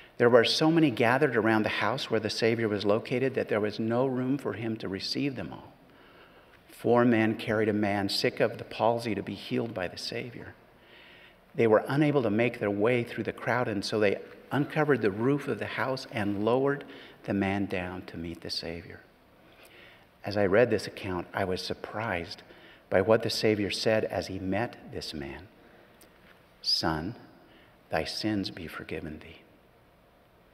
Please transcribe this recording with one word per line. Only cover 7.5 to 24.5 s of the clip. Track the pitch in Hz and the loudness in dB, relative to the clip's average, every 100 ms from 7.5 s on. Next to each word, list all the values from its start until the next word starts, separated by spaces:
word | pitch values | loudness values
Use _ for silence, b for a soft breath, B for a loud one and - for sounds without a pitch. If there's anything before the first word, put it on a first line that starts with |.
| 110 110 | 0 2
a | |
man | 104 104 101 98 | 2 0 0 -2
sick | - 127 - | 0 0 2
of | 117 - | 0 -2
the | |
palsy | - - 113 117 117 | -10 0 2 2 -2
to | 98 | -4
be | 95 | -4
healed | 98 - 127 117 | -8 -4 -4 -4
by | 101 87 | -4 -6
the | - | -8
Savior. | - 113 123 117 98 - - - B B B B B B B | -10 -8 -10 -12 -16 -18 -20 -20 B B B B B B B
They | - 117 | 2 6
were | 104 - | 6 4
unable | 139 151 143 | 2 4 4
to | 113 | 2
make | 107 123 - | 2 0 0
their | 104 | -2
way | 101 110 123 | 2 2 2
through | 117 - | -2 -6
the | 104 | -6
crowd, | - - 117 120 | -6 -2 0 0
and | 101 | -4
so | - 110 | -2 2
they | 104 - - - - | 2 2 -4 -18 -4
uncovered | 127 143 156 147 127 | -2 0 0 2 4
the | 110 | 2
roof | 98 123 143 135 | 0 0 0 -2
of | 107 | -6
the | |
house | 101 - 120 131 - | -4 -4 -2 -4 -6
and | 117 101 98 | -4 -2 0
lowered | 107 127 139 143 - B B B | 2 4 2 0 -6 B B B
the | - | -2
man | 101 98 101 | 0 2 0
down | 95 95 90 92 | -2 -4 -4 -8
to | - 85 | -10 -10
meet | 85 80 | -10 -10
the | - | -8
Savior. | - 82 85 95 - - _ _ _ - B B B B B B B | -6 -6 -8 -12 -18 -20 _ _ _ -20 B B B B B B B
As | - 101 | -6 0
I | |
read | 101 101 123 | 4 4 4
this | 104 - | 2 -4
account, | - 104 92 - | -8 -6 -6 -6
I | - | -4
was | 95 90 | -2 -4
surprised | - - - 107 113 90 82 - - B B B B | -6 -10 -10 -6 -4 -4 -6 -12 -20 B B B B
by | 92 | 2
what | 98 113 | 6 4
the | 113 | 4
Savior | - 113 107 98 | 0 2 2 0
said | - 117 110 | -2 2 2
as | - 101 90 | 0 -4 -6
he | 95 | -6
met | 92 | -4